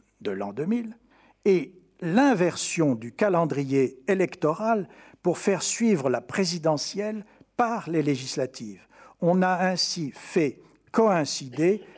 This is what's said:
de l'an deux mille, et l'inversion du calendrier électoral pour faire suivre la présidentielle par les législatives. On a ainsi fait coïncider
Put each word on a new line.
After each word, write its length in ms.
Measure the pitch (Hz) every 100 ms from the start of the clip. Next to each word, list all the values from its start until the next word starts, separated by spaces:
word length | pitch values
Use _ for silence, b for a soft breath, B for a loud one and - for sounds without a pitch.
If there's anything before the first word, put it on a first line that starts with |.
| _ _
de 120 | 104
l'an 200 | 98 101
deux 140 | 101 160
mille, 320 | 240 226 - b b b b
et 360 | 208 185 135 - _ _
l'inversion 960 | 170 196 277 208 175 - - - 151 120
du 160 | 120
calendrier 880 | - 208 175 165 135 139 139 127 - -
électoral 800 | 190 180 - 151 160 220 226 175 B B B
pour 160 | - 160
faire 240 | - 180
suivre 480 | - - 233 185 131
la 100 | 123
présidentielle 1040 | - - 185 175 160 147 - 180 208 214 202 b b -
par 320 | 240 233 156
les 140 | 165
législatives. 840 | 147 135 127 - 127 - 110 95 _ B B B
On 220 | 170 185
a 260 | 185 180 185
ainsi 400 | 180 - - 147
fait 460 | - - - 147 - B B _
coïncider 920 | - 226 175 143 - 135 123 170 208 B